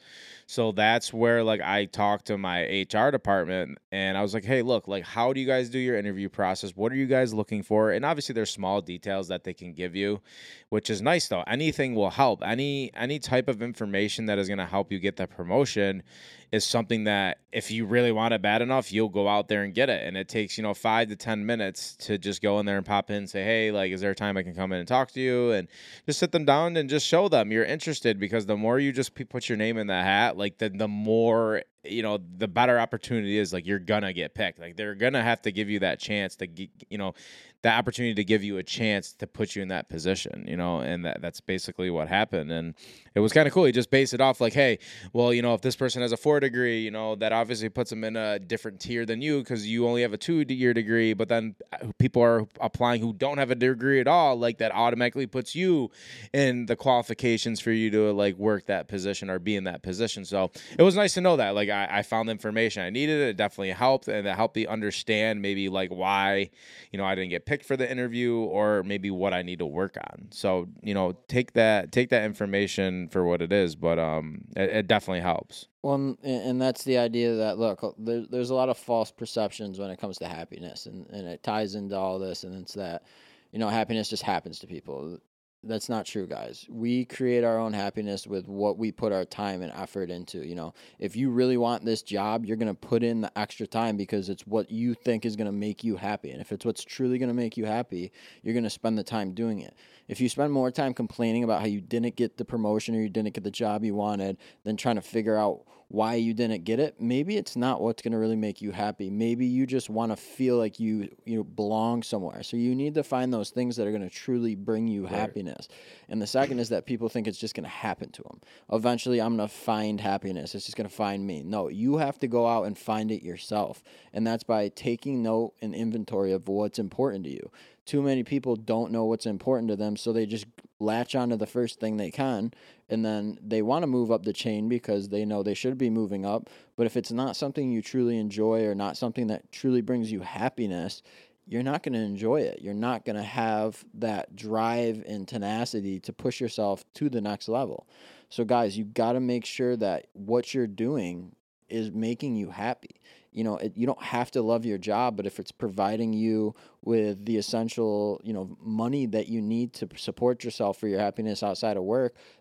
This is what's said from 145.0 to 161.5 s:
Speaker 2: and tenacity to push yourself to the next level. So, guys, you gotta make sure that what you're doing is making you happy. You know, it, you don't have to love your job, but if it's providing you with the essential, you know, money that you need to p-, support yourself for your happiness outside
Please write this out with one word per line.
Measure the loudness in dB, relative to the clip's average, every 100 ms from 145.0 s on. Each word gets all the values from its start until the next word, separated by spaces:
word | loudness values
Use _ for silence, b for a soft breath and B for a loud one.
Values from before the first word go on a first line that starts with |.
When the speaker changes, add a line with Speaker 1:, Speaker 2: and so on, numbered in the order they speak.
| -6
Speaker 2:
and | -10 -8
tenacity | -6 -4 -2 -4 -4 -4 -6
to | -8
push | -8 -6 -4
yourself | -4 -2 -2 -2 -6
to | -6 -2
the | -2
next | -2 -4 -2
level. | -2 -2 -6 -14 B B B B
So, | -4 2
guys, | 2 2 0
you | -4
gotta | 0 0 2
make | 0 -2
sure | -4 -2 0 0
that | 0 -2 -6
what | -12 -2 0 0
you're | -2 -2
doing | -2 -2 0 -2 -6 -12 -20 _ _ -10
is | -6 -4
making | -4 -2 -2 -4 -4
you | -4
happy. | -4 -6 -6 -10 -20 _ b b
You | -4
know, | -2 -2
it, | -4 -2
you |
don't | 0 -2
have | -2 -2 0
to | 0
love | 2 2
your | 0 -4
job, | -2 0 0 -2
but | -6
if | -6
it's | -12
providing | -8 -6 0 0 2 0
you | 2 2 2 0 -4 B B
with | 0 2 2 -2
the | -2 -2
essential, | 0 -2 -2 -2 0 2 0 -2
you | -4
know, | -6 -6 -10
money | -6 -2 0 0 0
that | -2 -2
you | -2
need | -2 0 -2
to | -6 -12
p-, | -10
support | -10 0 2 2
yourself | -2 -2 -2 0
for | 0
your | 0
happiness | 0 0 -4 -2
outside | -2